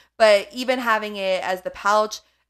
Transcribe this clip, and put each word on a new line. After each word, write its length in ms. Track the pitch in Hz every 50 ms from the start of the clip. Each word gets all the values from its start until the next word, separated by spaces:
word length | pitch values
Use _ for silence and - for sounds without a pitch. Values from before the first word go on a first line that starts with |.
| _ _ _
But 320 | - 226 214 208 202 185 -
even 280 | - 254 254 240 254 254
having 380 | 240 233 220 214 214 214 208
it 260 | 202 196 190 185 180 -
as 180 | 180 190 185
the 80 | - 180
pouch, 520 | 180 - - 202 208 214 214 214 - - _ _ _ _ _